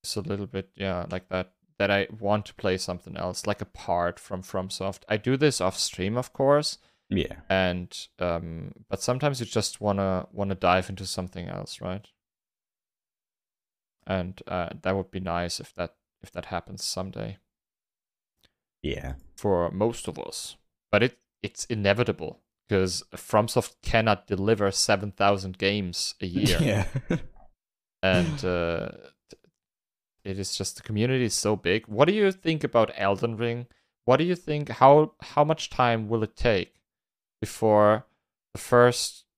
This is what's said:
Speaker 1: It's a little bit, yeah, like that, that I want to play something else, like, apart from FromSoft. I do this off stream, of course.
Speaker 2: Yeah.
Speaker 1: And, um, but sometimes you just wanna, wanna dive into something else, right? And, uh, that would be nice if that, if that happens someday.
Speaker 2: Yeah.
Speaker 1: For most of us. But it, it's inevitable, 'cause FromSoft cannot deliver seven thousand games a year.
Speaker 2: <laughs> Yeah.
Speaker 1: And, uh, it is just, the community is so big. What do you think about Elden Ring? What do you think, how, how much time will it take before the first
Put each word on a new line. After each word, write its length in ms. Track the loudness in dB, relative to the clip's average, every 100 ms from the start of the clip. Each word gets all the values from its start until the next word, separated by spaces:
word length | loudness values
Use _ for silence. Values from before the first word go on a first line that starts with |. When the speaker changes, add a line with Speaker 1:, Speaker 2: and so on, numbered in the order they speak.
Speaker 1:
It's 100 | -6 -8
a 40 |
little 260 | -4 -6 -6
bit, 240 | -8 -10 -6
yeah, 300 | -4 -4 -6
like 180 | -8 _
that, 260 | -6 -6 _ _ _
that 120 | 2
I 160 | 2 0 -4
want 280 | 0 0 -2
to 80 |
play 240 | -4 -2 0
something 380 | -2 -8 -10 -8
else, 300 | -6 -4 -4
like, 120 | -4
apart 600 | -6 -12 -2 0 0 -4
from 220 | -10 -12
FromSoft. 580 | -6 -6 -6 -6 -6 -8 -4
I 80 | -2
do 200 | 0 4
this 240 | 2 2
off 160 | -2 0
stream, 400 | -6 -2 -2 -2
of 160 | -6
course. 460 | 0 4 4 2 -8 _ _ _
Speaker 2:
Yeah. 300 | -2 -2 -8 0
Speaker 1:
And, 580 | 2 2 0 -8 -14 -18 -6
um, 520 | -4 -2 -6 -10 -12 -16 -10
but 140 | -6
sometimes 380 | -2 0 -2 -2
you 60 | -4
just 340 | -2 -4 -4
wanna, 480 | -2 0 0 -2 -4
wanna 240 | -6 -4
dive 340 | 0 2 2 0
into 160 | -10
something 440 | -8 -8 -8 -10 -10
else, 320 | -10 -12 -10
right? 260 | -10 -10 -12 _ _ _ _ _ _ _ _ _ _ _ _ _ _ _ _ _ _ _ -4
And, 340 | -4 -4 -10 -8
uh, 240 | -6 -6 -6
that 140 | -2 -2
would 140 | -4
be 100 | -6
nice 400 | -4 -2 -4 -6
if 140 | -12
that, 220 | -8 -8 _ _ _
if 80 | -14
that 140 | -12 -8
happens 380 | -8 -8 -10
someday. 540 | -6 -6 -8 -8 -10 -10 _ _ _ _ _ _ _ _ _ _ _ _ _ _
Speaker 2:
Yeah. 320 | -8 -6 -8 -12 -16 -6
Speaker 1:
For 340 | 0 0 0
most 380 | -2 -2 -2 -10
of 100 | -10
us. 380 | -10 -12 -12 -16 _ _ _
But 120 | 2
it, 160 | 2 -2 _ _
it's 220 | -12 -10 -6
inevitable, 720 | 0 2 2 2 -2 -6 -12 _ _ _
'cause 340 | 2 2 -2 -10
FromSoft 600 | -18 2 2 4 0 -2 _
cannot 440 | 0 2 4 2 _
deliver 420 | -2 2 2 2
seven 420 | 0 2 2 0
thousand 460 | 2 2 2 -2 -2
games 560 | 0 0 -4 -6 -8 -6
a 60 | -4
year. 320 | 0 2 2
Speaker 2:
<laughs> 40 | 2 0 -2 -6 -4
Yeah. 80 | -4 -4 -16 -20 _ _ _ _ _
Speaker 1:
And, 420 | 2 2 2 -2
uh, 460 | -2 0 0 -2 -6 -12 -20 _ _ -20 _ _ _ _ _ _ _ _
it 140 | -10 -6
is 180 | -6 -6
just, 200 | -8 -8
the 60 |
community 420 | -6 0 2 2
is 100 | 0
so 220 | 0 0 0
big. 300 | 2 0 0
What 200 | 2 4
do 60 |
you 160 | 4 2
think 300 | 0 -4 -2
about 300 | 2 4 2 2
Elden 400 | 0 2 -2 -2
Ring? 300 | -4 -4 -10 _ _ _
What 140 | 2 4
do 60 |
you 100 | 4 -2
think, 320 | -4 -6 -6
how, 460 | 6 8 8 6 _
how 200 | -4 2
much 280 | 2 2 -4
time 380 | 0 2 2 0
will 140 | -2
it 140 | -2 0
take 440 | 2 2 0 _ _ _ _ _ _ _
before 680 | -10 0 4 6 6 4 -2 _ _ _ _
the 80 | -16
first 640 | 2 6 6 4 -6 -8 _